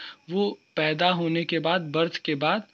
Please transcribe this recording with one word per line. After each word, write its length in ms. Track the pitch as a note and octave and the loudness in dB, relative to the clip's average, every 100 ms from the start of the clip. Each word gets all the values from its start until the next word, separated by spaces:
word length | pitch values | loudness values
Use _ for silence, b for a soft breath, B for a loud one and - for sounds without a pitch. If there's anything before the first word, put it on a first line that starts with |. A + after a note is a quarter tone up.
| B B - | B B -6
वो 300 | F#3 G3+ - _ - | -2 0 -2 _ -2
पैदा 340 | D#3 D#3 F3 | 0 2 2
होने 360 | F3 E3 E3 E3+ | 2 2 0 0
के 140 | E3 | 0
बाद, 220 | D#3+ F3+ | 0 0
birth 360 | D#3 D3+ E3 - | 0 0 0 -2
के 180 | - D3 | -4 -2
बाद 280 | D3+ G#3 - | 0 0 -4